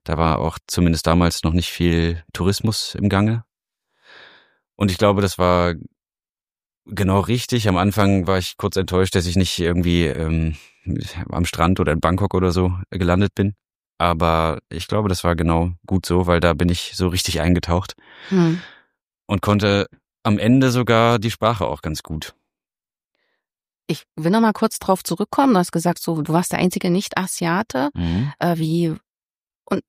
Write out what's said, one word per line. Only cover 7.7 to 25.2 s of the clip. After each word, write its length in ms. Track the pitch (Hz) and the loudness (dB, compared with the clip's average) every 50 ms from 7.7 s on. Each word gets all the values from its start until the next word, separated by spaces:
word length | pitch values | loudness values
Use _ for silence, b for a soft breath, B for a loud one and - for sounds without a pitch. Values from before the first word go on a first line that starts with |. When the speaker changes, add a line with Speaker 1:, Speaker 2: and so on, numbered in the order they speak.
| 92 | 2
Speaker 1:
Anfang 500 | 87 92 101 98 107 101 98 98 95 87 | 2 2 2 2 2 2 4 4 2 2
war 100 | 87 95 | 2 0
ich 200 | 92 90 - - | 0 -2 -4 -6
kurz 180 | - - 98 - | -6 -6 -4 -2
enttäuscht, 380 | 95 92 78 90 90 95 95 - | -2 -2 0 0 0 2 2 0
dass 100 | 98 85 | 0 0
ich 100 | 87 85 | 0 2
nicht 220 | 95 90 - - | 0 0 0 0
irgendwie, 480 | - 87 85 87 90 85 87 87 87 85 | -2 -2 0 0 0 2 2 2 2 2
ähm, 500 | 76 - - 82 78 82 80 80 80 78 B B B B B - 90 85 78 - - - 90 85 - | 0 -2 -2 -2 -2 -2 0 -2 -2 -4 B B B B B -8 -6 -6 -6 -8 -10 -10 -12 -10 -6
am 160 | - - 87 | -4 -4 -4
Strand 340 | - - - 82 87 95 - | -2 -2 0 0 2 2 2
oder 120 | 90 73 | 0 0
in 80 | 76 78 | 0 2
Bangkok 340 | - 82 87 98 104 95 - | 2 0 0 0 0 -2 0
oder 180 | 92 92 92 | 0 0 2
so 220 | 82 92 92 90 90 90 95 - | 2 2 0 0 0 -4 -8 -10
gelandet 420 | - 90 90 85 87 92 101 98 - | -6 -2 0 0 2 2 2 0 0
bin. 200 | - 98 101 101 - _ _ _ _ _ _ _ - | -2 -2 -2 -4 -6 _ _ _ _ _ _ _ -2
Aber 600 | 82 87 85 80 85 82 82 80 80 80 76 - - - | 0 0 0 2 2 2 2 2 0 0 -2 -6 -8 -12
ich 180 | - 82 - | -10 -10 -6
glaube, 220 | - - 104 107 98 | -4 -2 -2 0 0
das 140 | 92 - - | -2 -2 0
war 120 | 87 85 | -2 0
genau 360 | 80 85 82 82 82 85 87 87 - _ | 0 0 0 0 0 0 -2 -4 -8 _
gut 180 | - 95 92 - | -4 -2 -2 0
so, 220 | - 87 90 92 | 0 0 2 2
weil 120 | 87 87 85 | 2 2 2
da 140 | 85 85 80 | 4 2 2
bin 160 | 73 87 87 | 2 2 0
ich 220 | 87 - - - - | 0 -2 -4 -8 -4
so 140 | - 92 | -2 -2
richtig 340 | 90 87 92 - - 87 80 | 0 0 -2 -2 -2 -2 0
eingetaucht 540 | 78 85 90 85 - - 85 90 98 - - B B B B B B B | 2 2 2 2 0 0 -2 -2 -2 -4 -10 B B B B B B B
Speaker 2:
Hm. 320 | 190 185 170 165 160 180 B B B B B B B _ _ _ _ _ _ | 2 2 2 2 0 -2 B B B B B B B _ _ _ _ _ _
Speaker 1:
und 160 | - 101 98 | -6 -4 -2
konnte 460 | - 104 104 104 104 101 101 101 98 - _ _ _ _ _ _ | 0 0 0 2 2 2 2 2 0 -2 _ _ _ _ _ _
am 160 | - 113 107 | -2 0 0
Ende 320 | 101 - 113 127 135 131 131 | 2 4 4 4 4 4 4
sogar 480 | 120 127 120 107 117 113 117 117 120 | 2 2 2 2 4 4 4 4 2
die 140 | 113 101 117 | 2 0 -4
Sprache 340 | - - 110 110 117 101 92 | -4 -2 0 -2 0 0 -2
auch 160 | 60 73 - | -4 -4 -6
ganz 220 | - 80 78 - - | -8 -8 -8 -8 -8
gut. 320 | - 78 76 - - - _ _ _ _ _ _ _ _ _ _ _ _ _ _ _ _ _ _ _ _ _ _ _ _ _ _ _ _ _ _ | -10 -10 -10 -10 -12 -16 _ _ _ _ _ _ _ _ _ _ _ _ _ _ _ _ _ _ _ _ _ _ _ _ _ _ _ _ _ _
Speaker 2:
Ich 160 | - 160 - - _ _ | -8 -8 -8 -12 _ _
will 140 | - 156 170 | -4 -2 0
noch 120 | 190 226 | 2 4
mal 120 | 226 220 202 | 2 2 2
kurz 240 | - 226 - - | 0 -2 -2 -2
drauf 260 | - - - 190 - - | -2 -2 -2 -2 0 -2
zurückkommen. 500 | - 170 - | -4 -4 -4